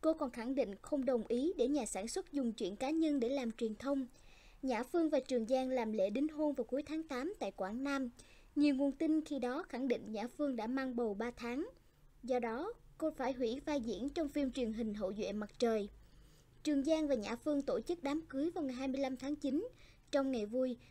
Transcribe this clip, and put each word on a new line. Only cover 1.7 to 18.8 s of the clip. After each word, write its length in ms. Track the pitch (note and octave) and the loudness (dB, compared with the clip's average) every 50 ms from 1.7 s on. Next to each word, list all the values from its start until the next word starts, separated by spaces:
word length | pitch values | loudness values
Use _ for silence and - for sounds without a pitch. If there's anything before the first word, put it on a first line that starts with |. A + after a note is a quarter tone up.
| C#4+ D4 A#3 | 2 2 0
sản 220 | G#3 - G3 G3 A#3 | 0 -4 -4 -4 -4
xuất 240 | - F#4 F#4 - | -4 -6 -6 -4
dùng 200 | - C#4+ C4 A#3 | -2 0 0 0
chuyện 240 | G#3+ - A3+ F3 G3 | 0 -2 -2 -4 -2
cá 140 | - C4+ C4 | -2 -2 0
nhân 300 | D#4 D#4+ D#4+ D#4 D4 C#4 | 2 2 4 4 4 2
để 100 | A#3 A3+ | 2 2
làm 220 | C4+ C#4+ B3+ A3+ | 0 0 0 -2
truyền 240 | A3+ - A#3+ A3 G#3+ | -2 -2 -2 -4 -4
thông. 320 | - - C4+ C#4+ C#4 C4 A#3+ - - - - - - - - - - | -4 -2 0 0 0 0 -4 -8 -20 -20 -20 -20 -20 -20 -20 -18 -6
Nhã 220 | - C4 B3 G#3+ B3 | -2 -2 0 0 -2
Phương 260 | - - F4 E4 D#4 | 0 2 2 2 4
và 100 | D#4 C4+ | 2 2
Trường 260 | B3+ - C4 B3 A3+ | 0 2 0 0 2
Giang 240 | G#3 C4 C4 C4 B3+ | 2 2 2 2 2
làm 220 | C4 B3+ A#3 A3 | 0 0 0 0
lễ 180 | G#3+ G#3+ F#3+ G3+ | 2 2 2 2
đính 180 | G#3 B3+ C#4+ D#4 | 2 2 0 0
hôn 260 | D#4 D4 D#4 D4+ C#4+ | 0 0 0 0 2
vào 100 | - A#3 | 0 -2
cuối 200 | - B3 C4+ D4 | -2 -2 -4 -2
tháng 200 | - D4+ D#4+ D#4+ | -2 -4 -6 -4
tám 300 | D#4+ C#4+ B3 C4 E4 G#4+ - | -4 -4 -4 -4 -4 -4 -4
tại 120 | C#4 G3 | -6 -6
Quảng 320 | F#3+ - G3 F#3 G#3 B3 C4+ | -4 -4 -4 -4 -4 -4 -2
Nam. 260 | C#4 C#4 C#4 C4+ A#3+ - - - - - - - - - | -2 0 0 -2 -4 -6 -12 -20 -20 -20 -20 -20 -6 2
Nhiều 200 | D4 C#4+ D4 C#4 | 4 4 6 6
nguồn 160 | C4 C#4+ C#4 | 4 2 2
tin 300 | C4+ - E4 D#4 D#4 D#4 | 2 2 2 2 2 2
khi 180 | D4+ - D4+ C4+ | 2 0 -4 -2
đó 260 | A#3 B3 B3 D4 F#4+ - | -2 -2 -2 -4 -6 -6
khẳng 180 | - A#3+ C4 C4+ | -6 -4 0 0
định 240 | A#3 F3+ - G3+ | 0 0 -2 -6
Nhã 160 | A3 G#3+ G#3 A#3+ - - | -6 -4 -4 -6 -2 -2
Phương 180 | D4 C#4+ C4 | 0 0 0
đã 120 | A3+ G#3+ A3+ | -2 -2 -2
mang 280 | B3+ C4+ C4+ C4 B3 | -2 -2 -2 -2 -2
bầu 180 | A#3+ A#3+ A3 G3+ | 0 0 0 0
ba 180 | G3 A3+ A#3+ A#3+ - | 0 -2 -4 -4 -6
tháng. 300 | A#3+ A#3 A#3+ C4+ E4+ A#4+ C5+ - _ - - _ - - - - - | -6 -4 -4 -4 -4 -6 -8 -16 _ -20 -20 _ -20 -20 -20 -16 -4
Do 160 | A#3 B3+ B3 | 0 0 0
đó, 340 | A#3 A#3 A3 A#3+ D#4+ G#4 A#4+ - - - - - | 0 -2 -4 -4 -4 -6 -8 -10 -14 -20 -8 -2
cô 140 | D#4+ D#4 D#4 - | -2 -2 0 0
phải 160 | C4+ A#3+ C4+ | -2 -2 0
hủy 260 | B3 C4 A3 A3+ C#4 - | 0 0 0 0 -2 -2
vai 160 | - D4+ C#4+ | -2 -2 -2
diễn 280 | A3 A#3 G#3 F3+ A3+ C#4+ | 0 -2 -4 -2 -4 -4
trong 200 | - F4 D#4+ C#4+ | -2 -2 -2 0
phim 220 | - D4 C#4+ C4 | 0 0 0 0
truyền 220 | A#3+ C4+ B3 A3 A3+ | 0 0 -2 -2 0
hình 200 | G#3+ A#3+ A3 G#3 | -2 -2 -2 -2
Hậu 200 | G#3 G#3+ F#3 G#3 | -2 -2 -2 -2
duệ 200 | G3+ G#3 F#3 G3+ | -2 -4 -2 -2
mặt 160 | G#3 G#3 G#3 - - | -4 -6 -6 -2 2
trời. 300 | - A#3 A3+ A3 G3+ G#3 - - - - - - - - - - - - - - - | 2 4 4 2 0 -4 -8 -16 -20 -20 -20 -20 -20 -20 -20 -20 -20 -20 -20 -6 0
Trường 200 | D#4 D4 C#4 C4+ | 2 2 2 4
Giang 240 | D4+ D#4+ D#4 D#4 C#4+ | 4 4 4 4 2
và 80 | C#4+ | 2
Nhã 200 | A3+ G#3 G3 A#3 | 0 0 -2 -4
Phương 260 | A#3+ - D#4 D4 C#4+ | -2 0 2 2 2
tổ 200 | C#4 - G3 F#3+ | 2 2 0 0
chức 220 | A3 - F4 F4 - | 0 -2 -4 -2 0
đám 180 | C#4 C#4+ D#4+ | -2 -2 -2
cưới 300 | D#4+ - - C4+ C#4+ E4+ | -2 -4 -2 0 0 0
vào 120 | E4+ F#4 D#4 | 0 -2 -2
ngày 120 | C4+ B3+ | -2 -2
hai 120 | B3 | -2